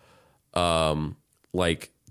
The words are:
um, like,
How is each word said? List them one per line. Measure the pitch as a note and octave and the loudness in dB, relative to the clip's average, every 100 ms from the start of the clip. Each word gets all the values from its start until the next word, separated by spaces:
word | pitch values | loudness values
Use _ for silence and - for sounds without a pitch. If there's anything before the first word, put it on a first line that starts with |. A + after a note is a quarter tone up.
| - - _ _ _ | -20 -20 _ _ _
um, | F2+ F2 E2 D#2+ D2+ D2+ - _ _ _ | -2 0 2 2 0 -4 -8 _ _ _
like, | F2+ F2 D#2+ - _ - | -2 0 0 -6 _ -20